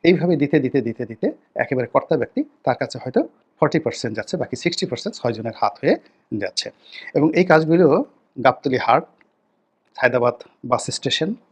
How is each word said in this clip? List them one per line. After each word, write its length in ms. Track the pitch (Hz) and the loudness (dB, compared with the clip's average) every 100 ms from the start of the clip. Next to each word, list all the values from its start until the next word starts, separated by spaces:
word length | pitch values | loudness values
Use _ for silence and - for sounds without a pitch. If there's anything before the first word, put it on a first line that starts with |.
এইভাবে 340 | 170 175 175 160 | 4 2 2 2
দিতে 240 | 143 151 | 2 2
দিতে 200 | 127 139 | 2 -2
দিতে 260 | 117 113 113 | -2 -6 -10
দিতে 260 | 110 240 - _ | -4 -4 -4 _
একেবারে 320 | - - 127 117 | -6 -2 -2 0
কর্তা 300 | 143 - 160 | -2 0 -2
ব্যক্তি, 280 | - - 294 _ | -2 -4 -6 _
তার 120 | - 123 | -2 -2
কাছে 220 | - 123 | -4 -6
হয়তো 300 | 131 185 330 _ _ _ | -2 -2 -2 _ _ _
ফর্টি 180 | 151 165 | 0 0
পার্সেন্ট 380 | 113 - 120 107 | -2 -4 -6 -6
যাচ্ছে, 200 | 104 185 | -6 -6
বাকি 200 | 123 123 | -6 -4
সিক্সটি 300 | 175 - 190 | -4 -4 -6
পার্সেন্ট 300 | 120 - - | -6 -8 -4
ছয়জনের 360 | 123 113 113 - | -4 -4 -8 -2
হাত 140 | 107 - | -2 0
হয়ে 140 | 147 320 _ _ _ 104 | 0 0 _ _ _ -6
যাচ্ছে। 320 | 98 - - _ _ - - | -6 -6 -10 _ _ -18 -4
এবং 200 | - 156 | 0 2
এই 100 | 156 | 2
কাজগুলো 600 | 180 156 160 170 160 165 294 _ _ - | 4 4 6 4 6 4 0 _ _ 0
গাবতলী 320 | 127 - 143 127 | 0 2 -2 0
হাট, 280 | - 135 208 _ _ _ _ _ _ _ _ - | 2 2 2 _ _ _ _ _ _ _ _ -2
হায়দ্রাবাদ 360 | 127 123 120 - - _ | 0 2 0 -2 -18 _
বাস 260 | 123 117 - | -4 -4 -2
স্টেশন 440 | - 131 - 165 233 _ | -6 -4 -2 -2 -6 _